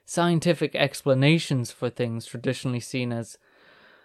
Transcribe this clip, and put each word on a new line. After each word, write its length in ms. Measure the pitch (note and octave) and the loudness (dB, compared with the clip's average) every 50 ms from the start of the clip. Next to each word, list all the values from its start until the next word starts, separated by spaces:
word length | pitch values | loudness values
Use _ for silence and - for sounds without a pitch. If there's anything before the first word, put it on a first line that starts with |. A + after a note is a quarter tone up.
| _ | _
scientific 680 | - - F3 E3+ F3 E3+ D#3+ - F3 D#3+ - D#3+ C#3+ - | -4 -2 2 2 4 2 4 4 2 2 2 0 -2 0
explanations 1000 | - C#3+ C3+ - - - C#3+ C3+ C3 C#3 D3 E3 E3 - - D3 B2+ A#2 - - | 0 0 0 -2 -2 0 2 4 6 6 6 6 4 2 0 -2 -2 -2 -4 -6
for 160 | - C3 A#2+ | -6 -6 -4
things 360 | - - B2 A#2 A2+ A#2 - | -2 -4 -4 -4 -4 -6 -8
traditionally 540 | - - A#2+ B2 C#3 B2 - - C3 B2 A#2+ | -10 -12 -6 -4 -4 -4 -2 -4 -4 -4 -4
seen 320 | - - - B2+ B2 A#2+ | -6 -6 -6 -4 -4 -4
as 260 | A#2+ A#2 A2+ - - - _ _ _ _ _ _ _ _ _ _ _ _ | -4 -6 -8 -10 -14 -20 _ _ _ _ _ _ _ _ _ _ _ _